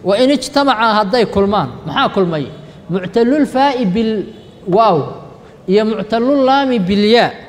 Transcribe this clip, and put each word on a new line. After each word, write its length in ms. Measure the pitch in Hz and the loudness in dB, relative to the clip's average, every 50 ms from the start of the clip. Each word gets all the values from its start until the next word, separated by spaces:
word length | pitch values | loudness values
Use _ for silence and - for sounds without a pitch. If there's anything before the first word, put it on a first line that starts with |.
| - | 0
Wa 140 | 175 202 208 | -2 0 2
in 120 | 254 262 | 2 2
ijtamaca 600 | 294 - - - - 294 277 277 247 214 220 226 214 214 | 2 0 -2 -2 -2 0 2 2 0 2 2 2 2 2
hadday 280 | 214 190 190 254 220 | 0 0 0 0 0
kulmaan. 440 | - - 196 196 196 208 202 156 127 120 - - | 0 0 0 0 2 0 -2 -2 -4 -8 -12 -12
Maxaa 240 | 156 156 240 277 - | -8 -4 -2 -2 0
kulmay? 360 | - 202 190 170 165 156 139 - - - - - - - - - | 0 0 -2 0 -2 -4 -6 -8 -12 -16 -20 -20 -20 -20 -12 -6
Muctallul 560 | 165 196 180 180 - 233 233 233 269 302 277 | -6 -6 -6 -2 0 0 2 2 2 0 0
faa'i 400 | - - 254 269 285 277 247 254 | 0 0 0 0 2 0 0 -2
bil 400 | 190 175 226 226 220 220 208 175 - - - - - - - - 202 | 0 0 0 0 0 -2 -4 -6 -8 -12 -20 -20 -20 -20 -16 -6 0
waaw 300 | 175 208 226 214 180 151 131 - - - - - - - - - - - - - | 2 4 4 4 4 2 -2 -4 -10 -14 -18 -20 -20 -20 -20 -20 -20 -18 -4 0
iyo 180 | 185 208 220 | 2 2 2
muctallul 580 | 214 220 196 190 - - 233 233 254 285 285 262 | 0 -2 -4 -4 -4 -2 -2 0 2 2 2 2
laami 340 | 254 269 277 277 269 254 233 | 2 2 2 2 0 0 -2
bil 260 | 185 175 202 202 208 | 0 0 0 0 2
yaa 260 | 208 226 240 202 143 - - - | 4 4 4 2 0 -2 -8 -18